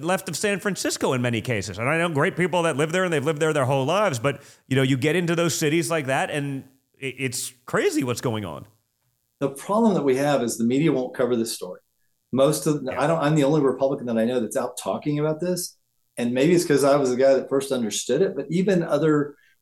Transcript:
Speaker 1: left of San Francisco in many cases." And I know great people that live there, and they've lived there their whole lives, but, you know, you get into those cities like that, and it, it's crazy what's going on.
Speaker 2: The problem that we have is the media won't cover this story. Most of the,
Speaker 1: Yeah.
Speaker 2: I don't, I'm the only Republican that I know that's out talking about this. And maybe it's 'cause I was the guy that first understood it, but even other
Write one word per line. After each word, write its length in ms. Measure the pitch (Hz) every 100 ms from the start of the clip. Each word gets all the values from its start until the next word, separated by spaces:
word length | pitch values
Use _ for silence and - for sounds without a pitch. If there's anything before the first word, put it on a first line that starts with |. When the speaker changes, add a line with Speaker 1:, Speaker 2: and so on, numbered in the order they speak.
Speaker 1:
left 280 | 156 185 185
of 80 | 147
San 220 | 208 196
Francisco 540 | 208 185 294 - 208
in 100 | 127
many 180 | 120 113
cases." 380 | 127 110 95 95
And 100 | 120
I 100 | 160
know 100 | 175
great 280 | 143 175 160
people 280 | 175 180
that 120 | 165 131
live 140 | 156
there, 140 | 180
and 80 | 185
they've 120 | 156
lived 140 | 135 147
there 140 | 160
their 140 | 151 127
whole 180 | 139
lives, 340 | 131 185 208 127
but, 240 | 139 139 - - _
you 80 |
know, 80 | 135
you 140 | 139 135
get 180 | 147
into 220 | 165 170 170
those 200 | 170 -
cities 320 | 156 165 165
like 180 | 165 131
that, 240 | 135 180
and 340 | 151 139 135 - _ _ _
it, 160 | 135 127
it's 340 | 131 120 - -
crazy 380 | - 190 370 320
what's 180 | 123 117
going 240 | - 110
on. 220 | 98 69 - _ _ _ _ _ _ _
Speaker 2:
The 120 | 139
problem 420 | - - 208 226
that 100 | 170
we 140 | 139 127
have 260 | 147 135
is 140 | 117 -
the 80 |
media 260 | 117 135 160
won't 240 | 131 127
cover 220 | - 123 120
this 180 | 113
story. 260 | - 90 92 _ _ _ _ _
Most 340 | 123 139 151 160
of 160 | 147
the, 100 | 127
Speaker 1:
Yeah. 100 | 123
Speaker 2:
I 40 | 147
don't, 160 | 160
I'm 120 | 143
the 100 | 156
only 160 | 135 156
Republican 460 | 135 - 135 143 123
that 100 | 113
I 80 |
know 160 | 113 123
that's 160 | 110 135
out 220 | 123 -
talking 360 | - 107 151 147
about 220 | 151 156
this. 360 | 175 180 - - _ _ _ -
And 160 | 120
maybe 220 | 127 151
it's 100 | 175
'cause 200 | - 139
I 120 | 139 143
was 140 | 131
the 60 | 123
guy 180 | 135
that 160 | 135 -
first 200 | 135 135
understood 520 | 123 110 - - 139
it, 120 | 190
but 120 | 190 -
even 340 | 165 190 180
other 520 | 165 147 156 151 143 - _ _